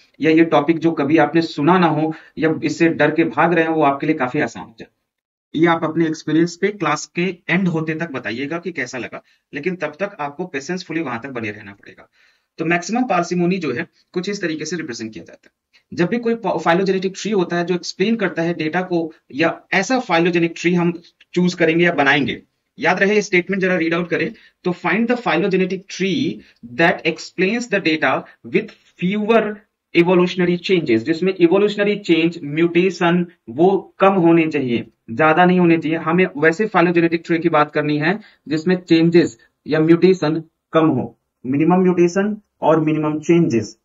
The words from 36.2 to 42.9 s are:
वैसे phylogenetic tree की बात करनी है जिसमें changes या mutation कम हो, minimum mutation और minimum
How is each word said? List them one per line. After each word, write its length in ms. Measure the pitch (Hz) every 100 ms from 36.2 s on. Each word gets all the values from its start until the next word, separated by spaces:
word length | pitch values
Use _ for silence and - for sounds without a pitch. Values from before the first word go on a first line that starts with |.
| 185 143
वैसे 300 | 160 165 214
phylogenetic 560 | 180 175 170 165 165 165
tree 140 | 165
की 100 | 165
बात 220 | 156 147
करनी 260 | 156 147 147
है 220 | 160 208 - _ -
जिसमें 280 | 156 180 180
changes 560 | - 165 170 170 139 - _ _ -
या 120 | 156
mutation 640 | 160 170 185 185 151 160 - _ _
कम 120 | 160 156
हो, 320 | 127 - - _ _ 123
minimum 360 | 143 165 180
mutation 580 | 185 175 175 202 208 214 _ -
और 240 | 156 160
minimum 340 | 151